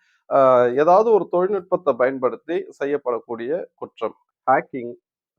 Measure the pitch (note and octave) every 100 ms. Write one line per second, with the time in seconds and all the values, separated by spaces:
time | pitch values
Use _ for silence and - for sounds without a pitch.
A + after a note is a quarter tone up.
0 | _ _ - C#3 C3 B2+ B2 B2 D#3 F#3
1 | A3+ G#3 E3+ F3 F#3 G3+ F3+ F3+ D3 B2
2 | B2+ C3+ B2 A2+ - F3 - - C#3+ C#3+
3 | B2+ A#2 - A2+ A#2+ E3+ - _ A#2 -
4 | A2 - _ _ - C#3 D#3+ C3+ A#2+ A#2+
5 | _ _ _